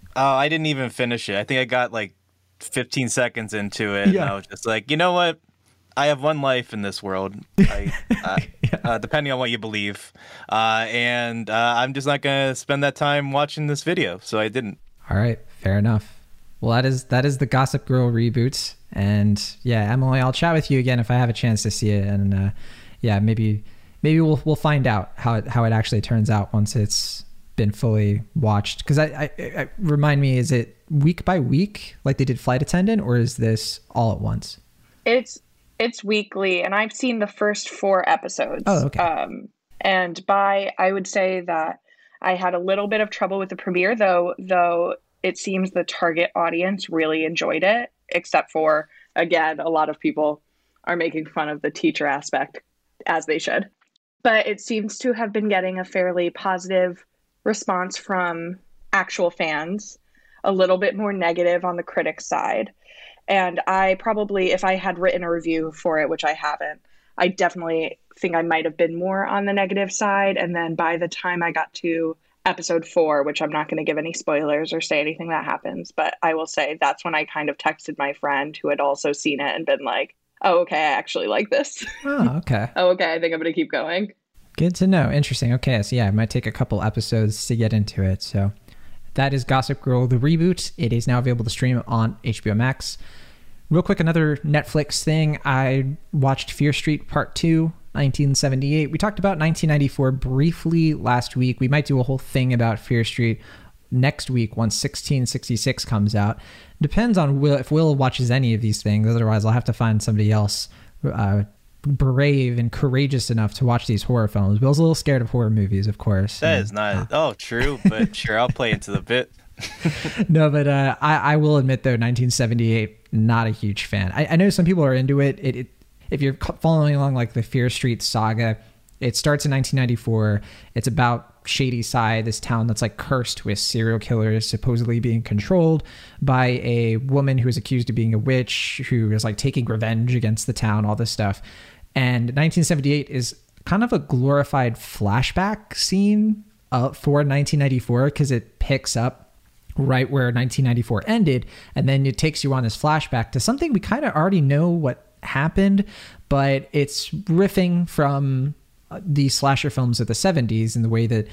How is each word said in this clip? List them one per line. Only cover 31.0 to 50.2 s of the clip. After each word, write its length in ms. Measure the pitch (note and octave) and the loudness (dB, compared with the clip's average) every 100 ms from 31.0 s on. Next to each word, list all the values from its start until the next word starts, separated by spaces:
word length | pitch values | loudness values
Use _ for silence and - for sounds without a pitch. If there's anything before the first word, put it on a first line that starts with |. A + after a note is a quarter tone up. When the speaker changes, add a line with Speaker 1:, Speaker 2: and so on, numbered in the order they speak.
| D3+ F3 | 2 2
Speaker 2:
by 160 | - F3+ | 0 0
week, 580 | B2 C#3 G3+ - - - | 2 2 0 -4 -18 -6
like 140 | C#3 C#3 | -4 0
they 80 | C3+ | 0
did 140 | A#2+ | 0
Flight 220 | - C3 | 0 0
Attendant, 380 | C#3 F3 G3 A3 | 0 2 2 2
or 160 | B2 A#2+ | 2 2
is 180 | A#2 - | 2 0
this 440 | A2+ A2 - - _ | 0 0 -4 -12 _
all 200 | A#2 A2+ | 0 0
at 60 | G2 | 0
once? 380 | G#2+ - - - _ _ _ _ A3+ | -2 -4 -8 -18 _ _ _ _ 0
Speaker 3:
It's, 340 | B3 - - _ _ _ - | 2 0 -16 _ _ _ -4
it's 260 | A#3 - | -4 -4
weekly, 600 | G3+ G#3+ G#3 G3 G3 F3+ | -2 -2 -2 -2 0 0
and 100 | F3+ | 0
I've 200 | G3+ A3 | -2 -2
seen 260 | - B3+ A3+ | -2 -2 -2
the 80 | G#3 | -4
first 420 | - G#3 G3+ - | 0 -2 -2 -8
four 400 | - G3 F#3+ - | -4 0 2 2
episodes. 540 | F3 - - - E3 G3+ | 0 -2 -6 -6 -4 0
Speaker 2:
Oh, 200 | E3+ C3+ | 2 0
okay. 140 | - | 0
Speaker 3:
Um, 500 | E3+ D3+ - - - _ _ - | -2 -2 -6 -10 -16 _ _ -6
and 440 | G3 F#3 F3 E3+ G3 | 0 0 -2 -6 0
by, 460 | G3 G3 G3 G3 - | 2 4 2 -2 0
I 120 | F#3+ | 0
would 120 | G3 F#3 | 0 -4
say 360 | G3+ F#3 F#3 | -2 0 -2
that 380 | F3 D#3+ D#3+ - _ _ _ - | -4 -4 -4 -8 _ _ _ -6
I 140 | F#3 F#3 | -4 0
had 200 | F3+ F3+ | 0 -2
a 40 | |
little 280 | F#3 G3 G3+ | 0 0 0
bit 140 | G#3+ | -2
of 80 | G#3 | -2
trouble 280 | - F#3+ G3 | -2 -4 -4
with 100 | F#3+ | -6
the 60 | F3+ | -6
premiere, 360 | G3 F3+ F#3+ A#3 | -2 0 0 2
though, 380 | G3 F3 F3 - | 4 4 0 -4
though 560 | F#3 F3+ F3 E3+ F3 - _ - | 0 2 2 2 -2 -4 _ -6
it 160 | - - | -4 -4
seems 320 | G3+ F#3+ F#3 | -4 -2 -2
the 120 | F3+ | -2
target 460 | F3 - F3 E3 E3+ F3+ | -4 -2 -2 0 -2 0
audience 520 | E3+ E3+ F#3 G3 - | -2 0 -2 -4 -4
really 380 | E3 D#3 D#3+ D#3+ | -2 0 0 -2
enjoyed 380 | E3 D3+ D#3 | -2 -2 0
it, 280 | F#3 A#3 A#3+ _ - | 2 0 -2 _ -6
except 420 | F3 - E3 - | -6 0 -2 0
for, 380 | D#3+ D#3 D#3 - - _ - | 0 2 2 -2 -20 _ -2
again, 440 | E3+ E3 D#3 D3+ | 0 2 0 -2
a 100 | D#3+ | -2
lot 200 | D#3+ D3+ | 0 0
of 100 | D3 | -2
people 420 | D#3 D#3 | -4 0